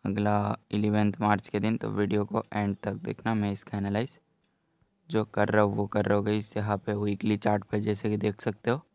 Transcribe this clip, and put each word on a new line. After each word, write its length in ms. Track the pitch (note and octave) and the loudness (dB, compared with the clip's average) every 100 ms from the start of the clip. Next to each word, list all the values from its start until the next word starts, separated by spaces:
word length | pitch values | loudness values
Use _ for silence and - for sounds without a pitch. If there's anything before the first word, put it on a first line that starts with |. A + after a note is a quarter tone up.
अगला 520 | G2+ G2+ G#2 G#2 G#2 A2 _ | -2 0 2 2 0 -4 _
इलेवेंथ 420 | G#2+ G#2 G#2+ G#2 G2+ | 0 2 2 2 2
मार्च 280 | G#2+ G#2 - | 2 2 0
के 120 | G#2 | -2
दिन, 160 | G#2+ A2+ | 0 -2
तो 140 | A2 | -2
वीडियो 340 | G2+ G#2 G#2 | 0 0 0
को 200 | G2+ A#2+ - | 0 -2 -2
एंड 240 | G#2 G2+ G2 | -2 -2 -2
तक 180 | - G2 | -4 -6
देखना। 340 | D#3+ G#2+ A2+ | -6 -4 -2
मैं 180 | A2 G#2 | 0 -2
इसका 260 | G2 - G#2 | -4 -6 -6
एनालाइज 400 | G2+ G2+ B2+ - _ _ _ _ _ _ _ _ _ | -2 -2 -4 -10 _ _ _ _ _ _ _ _ _
जो 140 | A2 G#2 | -2 0
कर 220 | - G#2 | 0 2
रहा 140 | G#2+ | 4
हूँ 120 | G#2 G#2 | 4 2
वो 100 | G2+ | -2
कर 160 | G#2 | 0
रहा 140 | G#2 G#2 | 2 2
हूँ 80 | G#2 | 2
गाइस 300 | G#2+ G#2 A2 | -2 -2 -6
यहाँ 220 | G#2 G2+ | -2 -2
पे 160 | - G#2 | -2 -2
वीकली 400 | G#2 G2 G#2 G#2 | -2 -2 0 0
चार्ट 260 | - G#2 | 2 0
पे, 160 | F#2+ A2 | 0 -2
जैसे 300 | G#2+ G#2 G#2+ | -2 -2 -2
कि 60 | G#2+ | 0
देख 220 | G#2+ G2+ | -2 -2
सकते 280 | - G2+ - | -6 -4 -2
हो। 100 | C3+ - | -2 -4